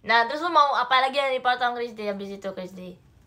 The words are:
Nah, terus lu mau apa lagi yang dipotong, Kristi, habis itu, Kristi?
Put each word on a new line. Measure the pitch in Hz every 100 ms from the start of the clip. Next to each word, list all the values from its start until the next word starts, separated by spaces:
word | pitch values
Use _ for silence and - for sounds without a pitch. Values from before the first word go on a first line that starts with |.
Nah, | - 233 226
terus | 294
lu | 339
mau | 320 285
apa | 233 254 262
lagi | 269 269
yang | 269
dipotong, | 262 254 254 247
Kristi, | 240 240 220
habis | 208 202 202
itu, | 196 196
Kristi? | 190 180 185 180 180 _ _